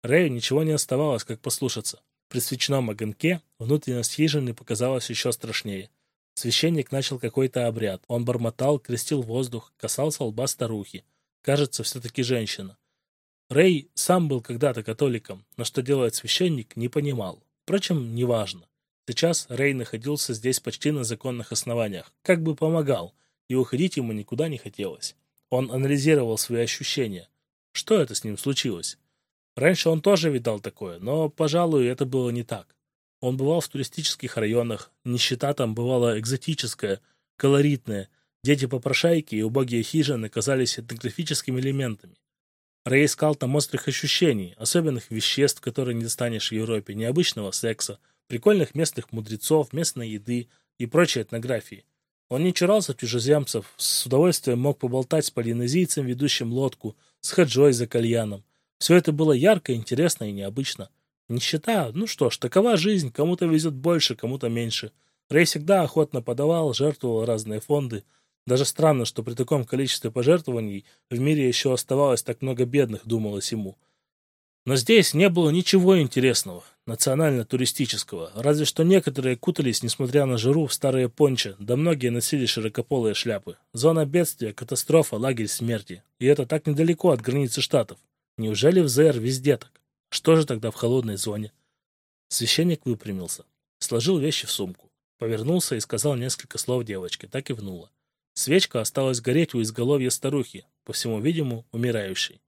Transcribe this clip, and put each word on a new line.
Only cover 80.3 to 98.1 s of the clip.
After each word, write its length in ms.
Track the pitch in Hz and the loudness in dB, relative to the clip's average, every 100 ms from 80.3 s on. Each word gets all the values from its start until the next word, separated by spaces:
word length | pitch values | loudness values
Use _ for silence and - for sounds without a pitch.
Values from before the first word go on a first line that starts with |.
| 120 | 2
жару, 280 | 117 151 147 | 2 2 0
в 60 | |
старые 380 | - 135 131 123 | -2 0 0 -2
пончо, 440 | - 147 127 104 95 | 4 4 4 -4 -8
да 180 | 101 127 | -2 0
многие 320 | 165 151 123 | 2 2 0
носили 380 | 120 - 147 120 | 0 0 0 0
широкополые 640 | - 110 113 - 135 110 | -2 -4 -4 -2 0 0
шляпы. 440 | 98 117 104 - - _ | 0 -4 -4 -8 -18 _
Зона 320 | 113 147 165 147 | 2 2 4 2
бедствия, 480 | 170 165 - 110 | 0 0 -4 -8
катастрофа, 640 | - 117 127 - 160 151 110 | -8 -8 -6 4 4 4 -2
лагерь 320 | 131 120 104 | -2 -2 -4
смерти. 540 | - 117 113 - 90 _ _ | -4 -2 -4 -6 -18 _ _
И 60 | |
это 220 | 123 143 123 | 4 4 2
так 200 | 156 151 | -2 0
недалеко 440 | 147 165 170 180 | 2 2 4 4
от 100 | 123 | 2
границы 400 | 110 135 131 135 | 0 -2 -2 -2
штатов. 380 | - 135 113 - _ _ _ - | 0 0 0 -8 _ _ _ -6
Неужели 420 | 110 107 135 185 | -4 2 4 6
в 80 | 156 | 4
З 140 | 120 | 6
Р 160 | 156 123 | 4 4
везде 380 | 117 131 135 127 | -2 0 0 0
так? 240 | - _ _ _ _ | -2 _ _ _ _
Что 260 | - - | -2 4
же 120 | 160 147 | 4 4
тогда 240 | 117 113 | -2 -4
в 60 | - | -2
холодной 400 | 117 131 113 98 | 0 0 0 -6
зоне? 360 | 110 104 107 _ _ _ _ _ _ _ _ | -6 -6 -10 _ _ _ _ _ _ _ _
Священник 580 | - 113 - 175 160 135 | -4 0 2 2 0 -2
выпрямился, 580 | 110 107 95 87 - - _ _ _ | -4 -6 -8 -8 -10 -12 _ _ _
сложил 380 | - 113 127 180 | -4 0 2 2
вещи 280 | 147 147 117 | 0 -2 -4
в 40 | |
сумку, 400 | - 95 92 _ _ _ _ | -6 -6 -8 _ _ _ _
повернулся 580 | 113 110 120 180 - 117 | -6 -2 0 0 0 -4
и 40 | |
сказал 360 | - 113 147 131 | -4 -2 0 -2
несколько 400 | 127 - - - | -4 -8 -8 -8
слов 280 | - 127 | -2 -2
девочке, 420 | 113 95 90 - - | -2 -8 -8 -10 -8
та 160 | 135 | -10
кивнула. 480 | 131 117 101 87 82 _ _ | -6 -8 -8 -14 -16 _ _